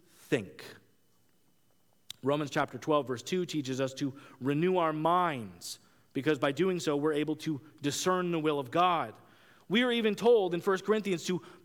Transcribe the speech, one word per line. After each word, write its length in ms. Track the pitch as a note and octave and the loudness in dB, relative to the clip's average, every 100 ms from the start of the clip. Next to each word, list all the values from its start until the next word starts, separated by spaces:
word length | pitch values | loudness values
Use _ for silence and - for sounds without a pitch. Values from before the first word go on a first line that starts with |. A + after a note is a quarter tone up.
| _ - - | _ -16 -4
think?" 360 | C3+ F#2+ - - - _ _ _ _ _ _ _ _ _ _ _ _ - - | -2 -4 -14 -20 -20 _ _ _ _ _ _ _ _ _ _ _ _ -20 -6
Romans 280 | C3 D3 D3 | 0 0 0
chapter 260 | D#3 C3+ B2 | -2 -2 -2
twelve, 280 | - D3 B2+ | 0 2 2
verse 160 | B2 | -4
two 240 | - F#3 F3 | -4 -2 -2
teaches 340 | D#3 B2+ B2+ | -4 -4 -2
us 140 | C3+ | -4
to 180 | C3 C#3+ B2+ - - | -2 -6 -6 -16 -6
renew 360 | B2+ C#3+ F3+ F#3 | -2 2 2 2
our 160 | D#3+ | 2
minds, 840 | D#3 D#3+ F3+ F3 C3+ G2+ F2 - - _ _ _ | 2 2 2 2 -2 -8 -12 -14 -14 _ _ _
because 260 | C#3 C3 C#3+ | -4 0 2
by 140 | C#3+ | 0
doing 260 | C#3 F#3+ F3 | 2 0 0
so, 160 | D#3 | 0
we're 200 | C#3+ D#3 | 0 0
able 200 | D3 D3+ | 0 -2
to 260 | D3+ D#3+ D3 - - | -4 -4 -6 -6 -8
discern 500 | C#3+ C#3+ F#3 F#3 F3+ | -6 -2 0 0 0
the 80 | E3 | 0
will 220 | D3+ C#3+ | 0 -2
of 100 | B2+ | -2
God. 440 | D3+ F3+ E3 A#2 - - - - - - | 2 2 2 -2 -10 -20 -20 -20 -20 -2
We 140 | G#3+ | 0
are 80 | B3+ | 2
even 240 | A#3 A3 | 2 0
told 380 | G3+ A#3 A#3 F#3 | 2 4 6 4
in 80 | E3+ | 0
First 240 | G3+ F#3 | 0 0
Corinthians 400 | F#3+ A3 G3 E3+ | 2 0 0 -4
to 160 | - F3+ - - | -2 -4 -6 -18